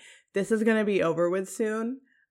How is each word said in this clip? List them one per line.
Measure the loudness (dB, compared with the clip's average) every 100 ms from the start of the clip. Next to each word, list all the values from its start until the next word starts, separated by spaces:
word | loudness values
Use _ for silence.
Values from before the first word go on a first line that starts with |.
| -20 -20 _ -4
this | 0
is | 2
gonna | 2 2 2
be | 2
over | 2 2 0
with | 0 -4
soon. | -4 -4 -2 -6 -8 _ _ _